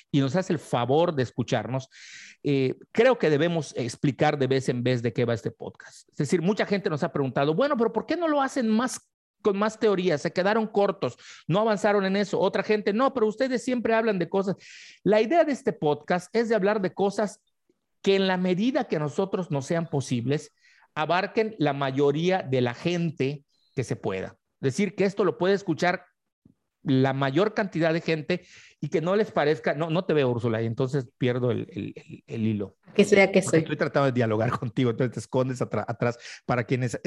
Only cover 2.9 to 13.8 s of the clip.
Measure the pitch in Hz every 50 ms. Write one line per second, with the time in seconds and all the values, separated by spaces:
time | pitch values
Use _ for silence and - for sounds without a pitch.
2.9 | - - 226 262 247 247 - 160 151 139 160 175 170 165 143 - - - 127 113
3.9 | - - - 147 123 - 151 151 151 143 131 127 131 135 123 - 123 123 120 127
4.9 | 127 120 117 120 113 - 120 117 117 110 - 117 - - - 92 - - - -
5.9 | - - - _ _ - 151 139 - 175 160 180 214 - 214 - 202 196 - 202
6.9 | 156 139 - 170 - 151 139 131 117 147 139 147 156 175 269 294 302 226 233 226
7.9 | 226 220 208 - 311 339 349 320 294 285 269 262 - 277 240 220 214 220 247 254
8.9 | - - - _ _ _ _ _ _ _ - 214 196 196 208 220 220 - - 214
9.9 | 196 190 185 185 160 139 - 170 - 185 175 202 214 226 220 214 - 202 202 196
10.9 | 180 - - 127 - - - - - - - - 156 202 220 226 214 196 202 214
11.9 | 208 208 190 190 190 202 208 - - 156 175 196 190 208 185 - 214 214 202 214
12.9 | 196 220 269 269 - 254 220 214 208 - 262 262 262 226 - - 254 247